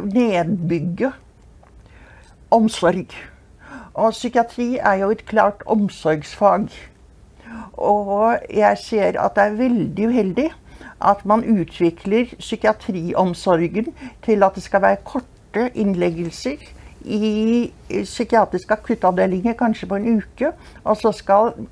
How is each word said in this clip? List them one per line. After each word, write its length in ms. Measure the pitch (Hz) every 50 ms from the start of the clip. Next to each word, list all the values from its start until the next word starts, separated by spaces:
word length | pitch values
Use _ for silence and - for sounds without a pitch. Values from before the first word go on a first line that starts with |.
| 180
nedbygge 1080 | 208 196 247 240 226 196 175 170 160 214 180 170 165 170 165 147 180 170 - 220 269 - - - - _ _ - - - - - - - - - - - - - - - - - - - - - -
omsorg. 600 | - 233 220 220 - - 185 170 180 185 - - - - - - - - - - - - - - - - - - -
Og 200 | - 208 226 220
psykiatri 600 | - - 240 - 247 233 233 - - 240 240 254 240
er 240 | - 208 196 190 196
jo 80 | 196
et 140 | 220 220 -
klart 380 | - 214 220 196 202 202 - -
omsorgsfag. 1000 | - - 214 202 190 - - - 160 156 151 143 - - - 208 202 180 185 - - - - - - - _ - - - - - - - - - 226 233 226 - - - -
Og 580 | - - 208 208 202 196 202 202 214 226 233 - - - -
jeg 260 | 214 208 202 208 202
ser 400 | - - 226 214 190 180 190 -
at 160 | - 196 -
det 100 | 214 202
er 120 | 208 214 214
veldig 500 | 254 262 240 220 160 - 147 185 214 233 240
uheldig 380 | 247 202 185 170 220 285 320 - - - - - - - - - -
at 240 | - 190 202 202 -
man 180 | 196 214 226 -
utvikler 840 | - 226 196 165 - - - 175 170 165 - - 196 202 233 247 240 - -
psykiatriomsorgen 1500 | - - 226 214 - 214 214 - - - 190 180 165 175 - - 185 180 175 - - 202 180 160 175 165 - 208 - 330 - - 269 247 - - -
til 220 | - 220 202 196
at 100 | 190 -
det 80 | 190 -
skal 200 | - - 196 202
være 160 | 196 196 - - -
korte 600 | - 262 - - - - - - - 208 240 247 -
innleggelser 840 | - 214 202 190 175 180 175 165 165 175 165 - - - 254 285 302 - - - - - - - -
i 680 | - - - 208 214 220 214 214 220 226 233 240 240 - - - - -
psykiatriske 880 | - 196 208 - - - 226 - 240 226 196 - - 180 - - 214
akuttavdelinger, 800 | 214 - - 233 220 - 180 180 180 190 190 185 185 185 233 226
kanskje 320 | - 254 226 220 - - 180
på 80 | 196
en 240 | 202 214 233 233 214
uke, 320 | - - - - 247 311 330 - - - - - -
og 140 | - 214 214
så 120 | - 220 208
skal 380 | - - - 196 202 220 233 226 - 220 -